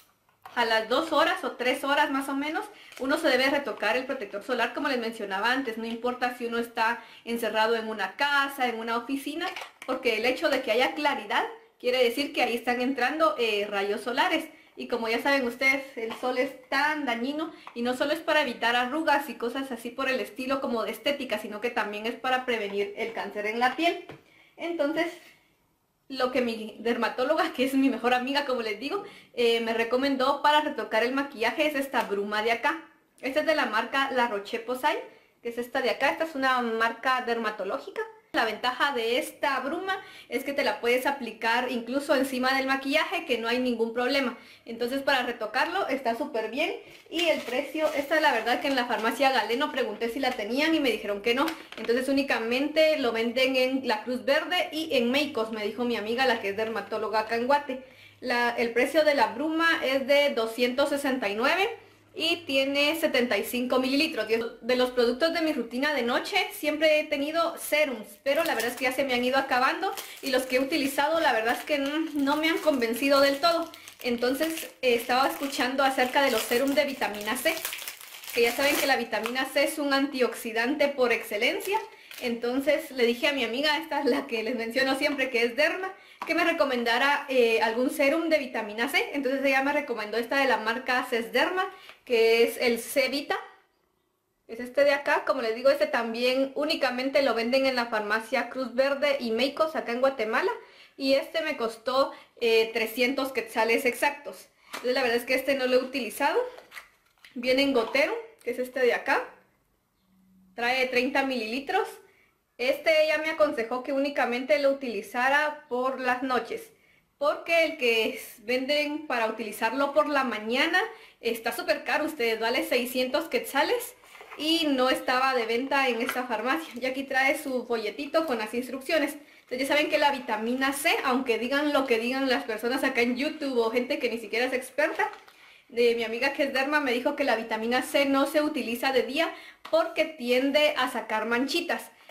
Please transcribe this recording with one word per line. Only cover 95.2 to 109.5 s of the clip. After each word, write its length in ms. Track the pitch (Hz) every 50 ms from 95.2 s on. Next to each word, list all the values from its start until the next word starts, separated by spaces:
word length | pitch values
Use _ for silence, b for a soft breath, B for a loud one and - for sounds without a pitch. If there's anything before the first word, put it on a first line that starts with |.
| -
como 160 | - 285 262
les 120 | 233 220 220
digo, 140 | 247 247 269
este 180 | 285 - 302
también 640 | 285 - 240 233 233 226 240 247 247 254 269 269 269 -
únicamente 680 | - 302 311 320 320 277 254 247 247 262 269 269 294
lo 120 | 269 262 220
venden 320 | 226 233 240 254 269 269
en 100 | 269 254
la 100 | 247 240
farmacia 640 | 240 226 214 208 208 214 220 220 - 262 240 240 240
Cruz 260 | - 254 262 233 233
Verde 440 | 247 269 277 285 269 285 285 269 269
y 100 | 247 226
Meicos 460 | 220 233 262 285 277 - 320 320 311
acá 160 | 240 - 233
en 80 | 240 254
Guatemala. 500 | 262 269 269 - 214 220 233 277 339 392 466 453 B B B B B B B
Y 160 | B 277 269
este 300 | 269 277 320 - - 320
me 160 | 311 311 277 254
costó, 540 | 233 220 - - - 262 254 269 277 277 B B B B B -
eh, 300 | 240 226 226 220 220 220
trescientos 580 | - 226 220 220 - 254 247 247 277 269 269 269
quetzales 540 | - 233 220 - - 247 233 226 226 226 -
exactos. 640 | 247 240 - 311 285 285 - - 190 196 - - - B B B B
Entonces 260 | B - - 240 254
la 80 | 269
verdad 160 | 262 233 233 240
es 60 | 247
que 100 | - 262
este 200 | 262 262 285 277
no 120 | 262 254
lo 80 | 254 254
he 100 | 254 277
utilizado. 560 | 262 - 269 233 208 - - 277 302 359 466 508 494 - - - - - - - _ _ _ _ _ _ _ - - -
Viene 280 | 247 233 254 254 262
en 120 | 277 277 262
gotero, 400 | 233 220 220 - 269 302 349 453 466 - - - _
que 100 | - 240
es 60 | 240 -
este 220 | 247 247 - 262
de 140 | 254 240 -
acá. 280 | - - 262 294 494 508 - - - _ _